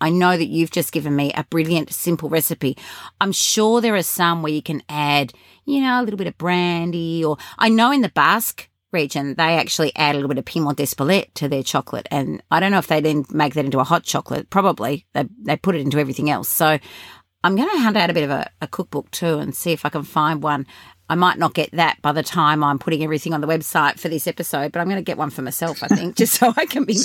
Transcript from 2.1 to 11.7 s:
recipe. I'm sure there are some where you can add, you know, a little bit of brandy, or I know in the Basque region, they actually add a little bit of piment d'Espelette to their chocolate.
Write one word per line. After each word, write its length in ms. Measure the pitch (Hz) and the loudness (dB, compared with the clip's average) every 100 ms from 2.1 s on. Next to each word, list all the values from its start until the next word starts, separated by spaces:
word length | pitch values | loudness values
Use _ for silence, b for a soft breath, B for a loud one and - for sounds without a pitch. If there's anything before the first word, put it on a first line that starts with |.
| 170 151 | -2 0
recipe. 480 | 160 - 165 135 143 B B B - | -2 -2 -2 -4 -4 B B B -4
I'm 100 | 196 | -2
sure 480 | 185 - 220 220 233 | 0 0 2 4 4
there 140 | 233 208 | 2 0
are 80 | |
some 400 | 165 - 170 170 | 0 0 2 2
where 80 | 156 | -2
you 100 | 151 | -4
can 220 | - 151 - | -4 -8 -6
add, 440 | 151 147 143 131 - b b - | -4 2 2 0 -6 b b -2
you 140 | 277 | 0
know, 200 | 262 247 | 2 2
a 20 | |
little 140 | 226 202 | 0 -2
bit 100 | 175 | -6
of 100 | - | -4
brandy, 880 | 175 180 175 170 170 170 165 165 | -2 0 0 0 -2 -2 -2 0
or 140 | 156 147 B B | 0 -2 B B
I 120 | 226 | 2
know 220 | 220 240 | 4 4
in 100 | 277 | 4
the 80 | 214 | 2
Basque 580 | 160 147 214 - - - _ - | 4 4 4 -2 -10 -20 _ -6
region, 440 | 175 143 147 139 131 | -4 -2 -4 -6 0
they 200 | 160 165 | 2 2
actually 380 | 120 - 151 - | 0 0 -2 2
add 180 | 151 | 0
a 40 | 143 | 0
little 100 | 139 | 0
bit 80 | 135 | -2
of 80 | - | -4
piment 320 | 165 147 139 | -2 -2 -2
d'Espelette 560 | 143 - 139 196 - - | -4 -2 2 2 0 -6
to 120 | 143 | -4
their 160 | 139 | -2
chocolate. 440 | 131 | -2